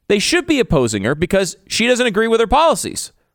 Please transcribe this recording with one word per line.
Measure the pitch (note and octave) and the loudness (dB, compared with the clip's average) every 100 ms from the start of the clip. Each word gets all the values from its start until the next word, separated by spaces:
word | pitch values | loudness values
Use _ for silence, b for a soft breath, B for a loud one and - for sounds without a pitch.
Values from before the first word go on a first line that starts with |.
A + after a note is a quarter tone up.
| - | -2
They | G#3 | -2
should | - E4+ - | 0 -2 0
be | D4 | 0
opposing | A3 E3 A#2+ G#2+ | 2 2 2 0
her | G2 D3+ | -2 -2
because | E3+ F#3+ F#3+ - _ | 0 0 -2 -6 _
she | - A#3 | -2 0
doesn't | B3 B3 | 2 0
agree | F#3+ A3+ | 0 0
with | A3+ | 0
her | A3+ | 2
policies, | C4+ D#4+ A3+ - - - _ _ | 2 2 0 -4 -10 -12 _ _